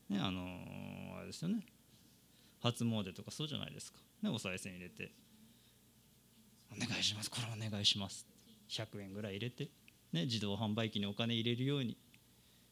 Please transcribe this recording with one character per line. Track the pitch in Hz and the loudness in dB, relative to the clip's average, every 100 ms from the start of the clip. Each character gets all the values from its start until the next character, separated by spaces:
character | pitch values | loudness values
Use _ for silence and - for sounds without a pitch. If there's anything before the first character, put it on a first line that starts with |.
| - | 0
ね、 | 196 | 2
あ | 101 | 4
の | 92 | 2
ー、 | 90 90 92 95 98 95 95 92 92 | -2 -6 -8 -8 -8 -8 -8 -8 -8
で | - | -4
す | |
よ | 165 | 0
ね。 | 220 - - - - - - - - - - | 0 -2 -14 -20 -20 -20 -20 -20 -20 -20 0
初 | 120 120 | 2 4
詣 | 117 110 92 | 2 2 0
と | 87 | -4
か | 104 | -8
そ | - | -4
う | 151 | -4
じ | |
ゃ | 117 | -4
な | 95 | -6
い | |
で | 101 | -8
す | - | -12
か。 | - - - | -14 -20 -4
ね、 | 214 | 0
お | 117 | 0
賽 | 98 92 | 0 -2
銭 | 101 | -4
入 | 90 | -8
れ | 90 | -10
て、 | - 95 - - - - - - - - - - - - - - - - | -8 -10 -10 -20 -20 -20 -20 -20 -20 -20 -20 -20 -20 -20 -20 -20 -20 -14
「お | 104 | -4
願 | - 95 | 0 2
い | |
し | 95 | 2
ま | 104 | 2
す、 | 107 | -2
こ | - | -2
れ | 113 107 110 | -2 -2 -2
お | |
願 | 101 | 4
い | |
し | 101 101 | 4 4
ま | 98 | 0
す」。 | - - - - - - | -6 -12 -18 -20 -20 -8
百 | - 107 104 | -6 -4 -6
円 | 98 | -6
ぐ | 98 | -4
ら | 107 | -4
い | 98 | -2
入 | 120 | -4
れ | |
て、 | - 139 - - - - | -4 -8 -8 -20 -20 -2
ね、 | 165 156 | 0 2
自 | 113 | 2
動 | 101 | 2
販 | 101 110 | 2 4
売 | 107 113 | 4 2
機 | 107 | 2
に | 101 | 0
お | |
金 | 98 117 | 2 2
入 | 117 | 4
れ | 113 120 | 2 2
る | |
よ | 131 143 | 2 2
う | |
に、 | 120 - - - - - - - - | 0 -2 -10 -20 -20 -20 -20 -20 -20